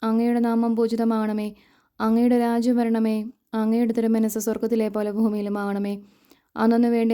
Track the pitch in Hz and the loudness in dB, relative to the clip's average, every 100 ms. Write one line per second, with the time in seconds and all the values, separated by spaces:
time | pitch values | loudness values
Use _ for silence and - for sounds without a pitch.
0 | 220 226 233 240 233 233 233 226 226 226 | -2 0 0 0 0 0 0 0 0 0
1 | 226 220 214 214 208 - _ _ _ - | 0 0 -2 -4 -6 -10 _ _ _ -4
2 | 220 226 240 240 233 233 240 240 226 226 | 0 2 4 2 2 0 0 0 0 0
3 | 220 220 220 - _ 220 220 226 233 233 | 0 -2 -6 -14 _ -2 0 2 0 0
4 | 226 220 220 220 220 214 226 226 214 214 | 0 2 0 -2 -4 -2 -2 0 0 -2
5 | 208 208 220 208 202 202 202 202 202 202 | -4 0 0 0 -4 -4 -4 -4 -4 -6
6 | - _ _ _ _ - 226 233 240 233 | -12 _ _ _ _ 0 2 4 4 2
7 | 226 | 2